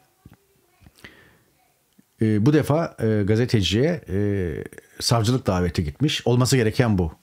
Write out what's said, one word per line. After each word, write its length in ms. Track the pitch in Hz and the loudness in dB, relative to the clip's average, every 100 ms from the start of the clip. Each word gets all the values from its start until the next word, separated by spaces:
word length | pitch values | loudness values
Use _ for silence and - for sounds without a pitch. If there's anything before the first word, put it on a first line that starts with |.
| _ _ - - _ _ _ _ - _ - - - _ _ _ _ _ _ _ _ - | _ _ -20 -20 _ _ _ _ -20 _ -20 -20 -20 _ _ _ _ _ _ _ _ -4
E, 240 | 110 107 113 | 0 2 4
bu 60 | |
defa, 440 | 151 131 147 165 - | 2 2 0 -2 -4
e, 200 | 110 107 | -2 0
gazeteciye, 800 | 98 110 120 113 85 101 147 165 - | 2 0 0 0 0 0 0 -2 -4
e, 460 | 95 104 101 90 60 - - - - | -4 -2 -2 -4 -6 -10 -16 -20 -8
savcılık 460 | - 117 110 131 117 | -2 0 2 0 0
daveti 380 | 92 87 - | 0 0 -2
gitmiş. 420 | 76 - 147 - - | -6 -2 -2 -2 0
Olması 300 | 120 127 135 | 2 2 2
gereken 420 | 110 - 120 98 | 0 0 0 2
bu. 140 | 82 - | 0 -4